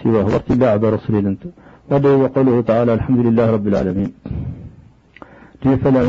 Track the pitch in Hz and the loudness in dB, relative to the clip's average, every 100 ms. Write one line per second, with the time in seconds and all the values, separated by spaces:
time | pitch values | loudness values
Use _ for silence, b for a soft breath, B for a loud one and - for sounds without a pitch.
0 | 117 110 101 120 - 127 127 104 110 107 | 0 0 0 -2 -2 0 2 2 0 -2
1 | - 107 101 95 175 B B B - 143 | -2 -2 -2 -4 -10 B B B -4 0
2 | 143 139 131 135 131 123 117 113 120 113 | 2 2 2 0 2 2 2 0 2 0
3 | - 123 117 113 113 110 101 98 98 95 | 0 0 2 2 2 0 0 -2 -2 -4
4 | 98 - - - - - - - - _ | -6 -8 -10 -10 -10 -12 -16 -20 -20 _
5 | _ _ B B B - 131 131 143 127 | _ _ B B B -6 -2 0 2 2